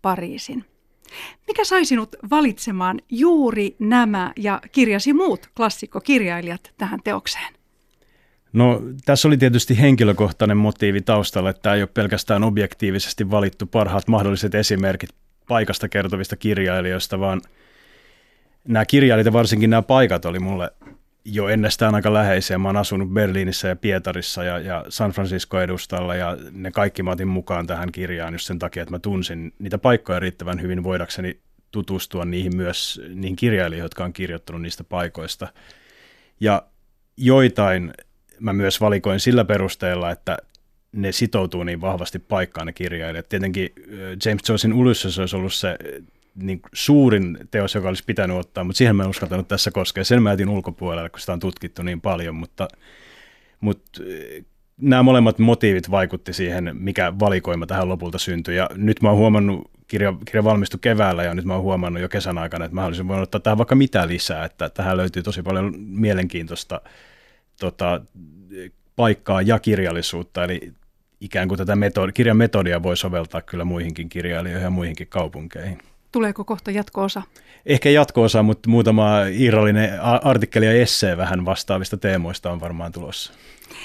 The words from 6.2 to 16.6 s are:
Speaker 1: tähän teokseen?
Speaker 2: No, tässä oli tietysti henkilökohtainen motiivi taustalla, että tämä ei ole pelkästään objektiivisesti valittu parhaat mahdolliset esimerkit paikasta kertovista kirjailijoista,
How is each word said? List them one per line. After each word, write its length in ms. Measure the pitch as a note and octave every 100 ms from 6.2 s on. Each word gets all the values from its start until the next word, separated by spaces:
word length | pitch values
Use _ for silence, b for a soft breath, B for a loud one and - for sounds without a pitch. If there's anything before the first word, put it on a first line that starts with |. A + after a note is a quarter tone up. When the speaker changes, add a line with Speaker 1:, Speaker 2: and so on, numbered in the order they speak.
| F#3 F3 E3+ F3 - -
Speaker 1:
tähän 220 | G3+ G#3+
teokseen? 540 | G#3+ G3 - - - - _ _ _ _ _ _ _ _ _
Speaker 2:
No, 280 | A2 B2 A#2+ - C3+ -
tässä 220 | C#3 D#3
oli 100 | C3+
tietysti 420 | B2+ A#2+ - A#2
henkilökohtainen 800 | C#3 B2 G#2+ F#2+ G#2 - G#2+ G#2
motiivi 440 | G#2+ - G#2 G2
taustalla, 480 | F#2 G#2+ G2 G2 F#2
että 120 | -
tämä 140 | G#2+ G#2
ei 60 |
ole 80 | G2
pelkästään 500 | - G2+ G2 - G#2
objektiivisesti 880 | A2 G#2 G2 - G#2 F#2+ - - F#2+
valittu 340 | G#2 G2 - G2
parhaat 420 | G#2+ G2+ G2 G#2
mahdolliset 480 | A2 G2 G2 G#2 G#2
esimerkit 540 | G#2 G2 G2 F#2 - _ _ _ -
paikasta 420 | A#2 G2+ F#2+ G#2
kertovista 460 | G#2 F#2+ F#2+ F#2+ G2+
kirjailijoista, 840 | G#2+ G2+